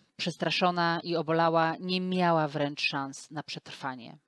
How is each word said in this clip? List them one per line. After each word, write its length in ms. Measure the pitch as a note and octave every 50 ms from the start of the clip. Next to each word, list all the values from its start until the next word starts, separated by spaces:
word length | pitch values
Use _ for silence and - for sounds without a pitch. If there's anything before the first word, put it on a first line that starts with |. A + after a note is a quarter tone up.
| _ _ _
przestraszona 840 | - - F3+ E3 - F3+ E3 - - F#3 F3+ F3+ F3 E3+ E3+ E3 E3+
i 140 | - E3+ E3+
obolała, 600 | D#3+ D#3 D3+ E3 E3 E3 E3 E3 E3 D#3+ E3 D#3+ -
nie 200 | F#3 F3+ F#3 F#3
miała 480 | F#3 F#3 F#3 F3+ F3+ E3+ E3 D#3+ D#3 D3
wręcz 320 | C#3+ D3+ C#3+ C#3+ D3 -
szans 500 | - - - C#3+ C3+ C#3 C3+ - - -
na 120 | D#3 D3+
przetrwanie. 760 | - - - D3+ - - - - - C3+ B2+ B2+ A2+ C3 D3+ D3+ _